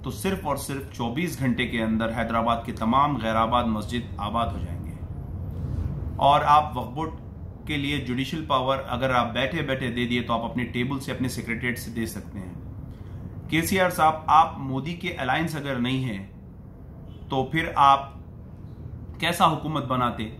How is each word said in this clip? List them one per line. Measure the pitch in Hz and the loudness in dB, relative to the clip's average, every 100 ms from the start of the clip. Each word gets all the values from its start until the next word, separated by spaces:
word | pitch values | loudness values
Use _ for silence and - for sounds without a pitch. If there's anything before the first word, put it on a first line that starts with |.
तो | 135 | -6
सिर्फ | 120 190 190 147 | -2 -2 -2 -2
और | 139 | -2
सिर्फ | - 139 135 | -2 -6 -8
चौबीस | - 117 120 175 123 | -4 -2 0 -2 0
घंटे | 131 120 | 0 2
के | 123 117 | 0 0
अंदर | 110 110 113 | 2 2 0
हैदराबाद | 117 110 113 113 117 - | 0 0 2 2 0 -2
के | |
तमाम | 113 113 127 147 135 | -2 2 4 4 2
गैर | 110 110 | 2 4
आबाद | 113 120 113 | 4 4 2
मस्जिद | 107 101 120 101 92 | 0 -2 -4 -4 -6
आबाद | 104 117 117 | -2 0 0
हो | 90 | -2
जाएंगे। | 87 87 - - - - - - - - - - - - - - | -4 -6 -6 -8 -8 -8 -8 -8 -6 -6 -4 -2 -2 -2 -4 2
और | 135 143 | 6 6
आप | 147 147 151 123 | 8 6 6 -4
वक्फ | 123 | -4
बोर्ड | 123 156 - - - - - - | -4 -6 -6 -12 -12 -12 -10 -4
के | 151 | -2
लिए | 139 143 | 0 -2
judicial | 123 123 135 165 151 | -2 -2 -2 -2 0
power | 135 127 135 127 | 2 2 0 0
अगर | 120 131 | -2 2
आप | 127 113 | 2 2
बैठे | 113 139 165 | 0 0 0
बैठे | 139 127 127 | 0 0 0
दे | 117 120 | 0 2
दिए, | 120 | 0
तो | 117 | 0
आप | 113 113 | -2 0
अपने | 127 120 | -2 -2
table | 123 123 139 | 0 0 -2
से, | 131 | -4
अपने | 123 127 | -2 -2
secretariat | 120 113 113 127 113 | -2 -4 -2 -2 -4
से | - | -6
दे | 117 110 | -4 -4
सकते | 98 - 98 | -6 -10 -10
हैं। | 92 90 - - - - - - - - - | -10 -10 -12 -12 -12 -12 -12 -12 -10 -10 -2
केसीआर | 151 165 190 185 | -2 2 2 2
साहब, | 170 160 160 - | 6 4 4 6
आप | 156 156 - | 6 6 2
मोदी | 135 131 143 | -4 -4 -4
के | 165 175 | -6 -6
अलायंस | - 127 139 165 151 | -4 0 0 0 -2
अगर | 139 127 | -4 0
नहीं | 120 131 | 0 0
हैं, | 131 98 98 - - - - - - - - - - | -2 -4 -8 -14 -16 -16 -16 -16 -16 -16 -14 -14 -4
तो | 135 131 | -2 0
फिर | 160 165 - | 0 0 6
आप | 139 139 - - - - - - - - - - - - | 8 8 4 -12 -14 -16 -16 -14 -14 -12 -12 -12 -12 -2
कैसा | 160 170 | 0 6
हुकूमत | 180 151 156 151 | 6 6 0 -2
बनाते | 127 127 120 101 110 - | 0 2 2 0 -6 -8